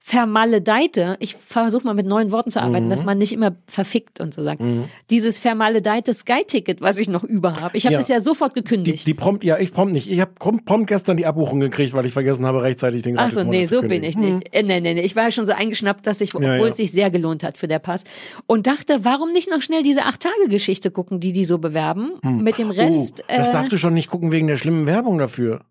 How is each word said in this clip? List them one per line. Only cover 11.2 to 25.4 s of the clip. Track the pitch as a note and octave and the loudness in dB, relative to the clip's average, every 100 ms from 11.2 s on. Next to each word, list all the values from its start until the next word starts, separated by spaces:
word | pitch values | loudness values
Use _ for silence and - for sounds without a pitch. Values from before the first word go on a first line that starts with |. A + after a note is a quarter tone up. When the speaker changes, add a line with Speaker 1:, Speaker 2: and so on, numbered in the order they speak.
Speaker 2:
Abbuchung | E3 D#3 C#3+ C#3 | 0 0 0 2
gekriegt, | C#3 - C#3 | 0 0 0
weil | C3 | 0
ich | B2 | 0
vergessen | B2+ C3+ C3 | 0 0 0
habe, | C3 C3 | 0 2
rechtzeitig | B2+ B2 B2+ A#2+ | 0 0 -2 0
den | A#2+ A#2+ | -2 0
Speaker 1:
Ach | A#3+ | 0
so, | A3+ | 0
Speaker 2:
Gratis-Monat | F3+ F#3 | 0 0
Speaker 1:
nee, | F3 | 2
Speaker 2:
zu | A#3+ | 0
Speaker 1:
so | |
bin | A3+ F3 | 0 -2
Speaker 2:
kündigen. | D3+ | -2
Speaker 1:
ich | F3 | 0
nicht. | G3+ F#3 | 0 0
Speaker 2:
Mhm. | - | -2
Speaker 1:
Äh, | - | -2
nee, | G#3 F3+ | 0 0
nee, | E3+ | 0
nee, | E3+ | 0
ich | F3+ A3 | 0 0
war | A#3 | 0
schon | A3+ G#3+ | 0 -2
so | |
eingeschnappt, | - A3 A3 G3+ G3+ - | 0 -2 -2 -2 -2 -4
dass | G3+ | -2
ich, | G3 | -2
Speaker 2:
Ja, | D#3+ | 0
Speaker 1:
obwohl | C3+ B2+ A3+ | 2 4 2
Speaker 2:
ja. | |
Speaker 1:
es | - | 0
sich | G3+ | -2
sehr | F3 G3 | 2 2
gelohnt | F3 D#3+ D#3+ | 0 -2 -4
hat | D#3+ - | -6 -8
für | E3 | -4
der | D#3 | -4
Pass. | F3+ F3+ - - - - - | -2 -8 -8 -18 -18 -20 0
Und | A3+ A3 | 2 2
dachte, | D4 - C#4 G#3+ | 0 0 2 2
warum | C4+ E4 | 0 0
nicht | F4 F4+ | 0 0
noch | D#4+ | -4
schnell | C4 D#4+ | 0 0
diese | C#4+ C#4 | 2 2
Acht-Tage-Geschichte | - - - G#4+ F4+ G3+ G3+ F#3+ F#3+ | 0 -2 -2 0 2 2 0 -2 -4
gucken, | F3+ F3+ F#3 | -6 -6 -4
die | F3+ | -2
die | F#3 F3+ | -2 0
so | F3 | 0
bewerben, | D#3+ D#3 D#3 E3+ B3+ F#4 | 0 -2 -2 -2 -6 -4
Speaker 2:
Hm. | C3 A#2+ | -2 2
Speaker 1:
mit | A3 A3+ | 0 0
dem | A3 | -2
Rest, | F#3 E3 D#3+ B2 - - | 2 2 4 0 -6 -2
Speaker 2:
Oh, | |
das | B3 A#3+ | 0 2
Speaker 1:
äh, | |
Speaker 2:
darfst | - C4 | 2 2
du | G3+ | 2
schon | E3+ | 2
nicht | E3 D3+ | 2 0
gucken | F3+ E3+ | -2 0
wegen | D#3+ D#3 | 2 2
der | C#3+ | 0
schlimmen | D#3 E3 D3+ | 0 0 2
Werbung | F#3+ B3 F3 | 0 0 0
dafür. | C3 - | 0 -2